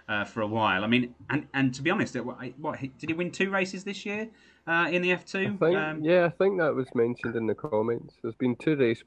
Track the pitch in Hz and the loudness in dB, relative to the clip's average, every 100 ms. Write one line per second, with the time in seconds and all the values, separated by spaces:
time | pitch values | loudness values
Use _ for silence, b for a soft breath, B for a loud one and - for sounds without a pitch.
0 | - 107 98 - 107 110 107 95 107 123 | -6 -4 -4 -4 -2 2 2 2 2 2
1 | 120 - - 135 - 139 135 127 143 202 | 0 -6 -4 -4 -4 0 0 0 -2 0
2 | 127 127 120 - 123 127 156 123 131 - | -2 -4 -8 -10 -12 -8 -8 -6 -10 -10
3 | 156 165 175 143 190 196 185 190 190 196 | -6 -4 -4 -2 0 0 -2 -6 -10 -8
4 | 208 208 226 b b b - 165 170 180 | -8 -6 -8 b b b -2 0 2 0
5 | 180 180 - 190 190 196 165 180 156 156 | 2 0 -2 -2 -2 2 2 2 0 -2
6 | 156 180 170 165 190 196 156 123 127 123 | 4 4 4 4 2 4 2 0 0 2
7 | 117 120 120 113 110 101 151 107 113 117 | 2 0 -4 -2 -2 -2 -2 0 0 -2
8 | 147 - 117 110 127 120 - 151 120 113 | -6 -10 -10 -2 -2 0 0 2 2 2